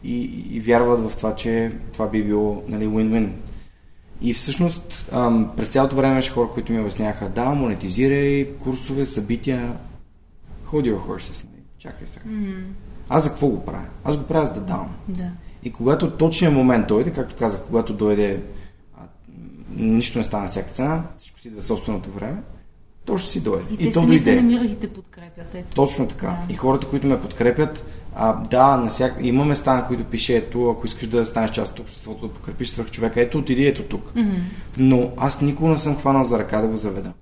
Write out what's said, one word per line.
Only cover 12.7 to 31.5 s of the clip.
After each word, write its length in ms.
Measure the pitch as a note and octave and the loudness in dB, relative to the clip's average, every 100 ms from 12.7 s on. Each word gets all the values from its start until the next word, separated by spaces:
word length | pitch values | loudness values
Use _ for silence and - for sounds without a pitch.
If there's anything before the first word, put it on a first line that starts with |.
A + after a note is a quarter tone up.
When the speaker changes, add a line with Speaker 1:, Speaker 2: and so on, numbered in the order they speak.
| G3 - - - | -12 -14 -14 0
Speaker 1:
Аз 140 | D#3 | 2
за 60 | D3 | 2
какво 180 | - C#3+ | 2 0
го 180 | G2+ - | 0 -4
правя? 200 | E2 - - | -8 -10 -6
Аз 140 | C#3 D3 | -2 -2
го 60 | |
правя, 220 | C3 D#3 C#3+ | 0 0 0
за 80 | |
да 60 | - | -2
давам. 280 | F#3 E3+ F2 - - | -6 -6 -6 -10 -6
Speaker 2:
Да. 200 | F3+ F3+ F3 - - | -4 -6 -10 -16 -12
Speaker 1:
И 80 | A#2+ | -12
когато 400 | - A#2+ D#3 D#3 | -2 2 2 2
точният 420 | - D#3+ D#3+ F3 | 2 2 4 4
момент 340 | C#3 B2+ A#2 - | 6 6 6 4
дойде, 220 | G#2+ D#3+ | 2 2
както 240 | D3+ A#2+ - | -2 -6 0
казах, 220 | A#2 G2 | 0 0
когато 320 | - A2+ A2+ | 0 0 0
дойде, 480 | G#2 G#2+ G#2 G2+ G2+ - - - - - - | 0 2 4 2 0 -6 -12 -14 -20 -20 -20
а, 40 | - - - - - - - - | -20 -20 -20 -18 -18 -16 -12 -2
нищо 420 | A2 A2+ A#2 A#2+ | 4 4 2 -2
не 60 | |
стана 200 | G#2+ G#2 | -2 -2
на 60 | F#2+ | -2
всяка 200 | G2 F#2 | -4 -6
цена, 320 | - C#3 E3 E3 - | -2 -2 -2 -4 -12
всичко 220 | - - | -20 -20
си 80 | A#2+ | -18
идва 140 | G#2+ | -10
собственото 480 | - G#2+ - G2+ G2 | -4 -4 -2 -4 -6
време, 260 | G2 G#2+ F#3+ - - - - - - - | -8 -6 -6 -10 -18 -20 -20 -20 -16 -4
то 120 | F#3+ | -2
ще 140 | - | 0
си 100 | F3 | -2
дойде. 220 | D3+ F2 - | -2 -2 -4
Speaker 2:
И 20 | |
Speaker 1:
И 40 | G#3+ | -2
Speaker 2:
те 160 | F3 | 2
Speaker 1:
то 60 | F3 | 4
Speaker 2:
самите 220 | D#3+ D#3+ | 6 6
Speaker 1:
дойде. 180 | - B3+ | 8 6
Speaker 2:
намират 300 | A#3+ A#3+ A#3 | 6 4 0
и 40 | G#3 | -2
те 120 | G#3 | -8
подкрепят, 680 | - - - E3+ - E3+ F3+ | -10 -18 -20 -20 -16 -14 -12
ето. 200 | F3 - | -6 2
Speaker 1:
Точно 320 | C#3 - A#2 | 2 2 -4
така. 200 | - - | -2 -4
Speaker 2:
Да. 260 | - F2+ | -4 -6
Speaker 1:
И 20 | - | -2
хората, 320 | B2+ C3+ - | 2 2 0
които 200 | C#3 C#3 | 0 2
ме 140 | C3 | 0
подкрепят, 640 | - - A#2+ A#2+ D3+ - - - - - | -2 0 2 2 0 -2 -12 -14 -12 0
а, 180 | A2 G#2+ | 0 2
да, 360 | G#2+ B2 C3+ C3+ | 2 6 8 6
на 120 | A2+ | 2
всяк-, 280 | G#2 B2+ - | 0 0 0
има 240 | B2+ B2+ D3 | 2 4 4
места, 280 | C#3+ - B2+ | 2 2 2
на 120 | B2 | 0
които 160 | A#2+ | -4
пише: 340 | A2 A2+ - A#2 | -2 -2 2 2
„Ето, 320 | G#2+ A#2+ A#2+ | 2 0 0
ако 180 | A2 A2+ | 0 -4
искаш 200 | - A2+ | -6 0
да 180 | A#2 A2+ | 0 2
станеш 260 | A#2 A2 | 0 0